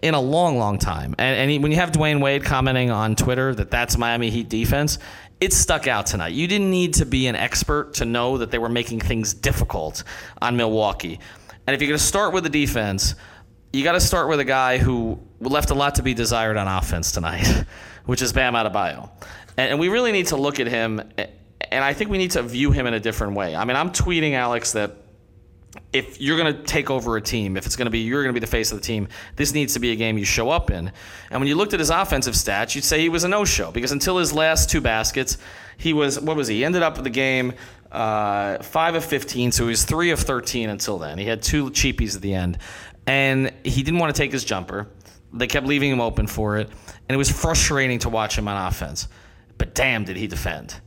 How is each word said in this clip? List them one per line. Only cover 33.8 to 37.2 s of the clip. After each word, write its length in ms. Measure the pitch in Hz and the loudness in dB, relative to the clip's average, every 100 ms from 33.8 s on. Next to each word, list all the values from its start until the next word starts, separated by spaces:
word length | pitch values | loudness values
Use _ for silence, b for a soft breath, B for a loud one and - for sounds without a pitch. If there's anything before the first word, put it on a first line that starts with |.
| 123 | -2
until 280 | 143 185 185 | -2 0 2
his 140 | 165 | 2
last 360 | 151 160 156 - | 2 2 4 2
two 140 | 165 | 2
baskets, 560 | 127 110 110 - 127 - B B B B | 2 0 0 -2 -4 -4 B B B B
he 160 | 165 | 0
was, 260 | 151 143 139 | 2 2 0
what 160 | 156 156 | -2 -2
was 100 | 127 | 0
he? 100 | 107 | 0
He 80 | |
ended 180 | 143 180 | 2 2
up 200 | 165 156 | 0 0
the 60 | 131 | -4
game, 460 | 123 | 0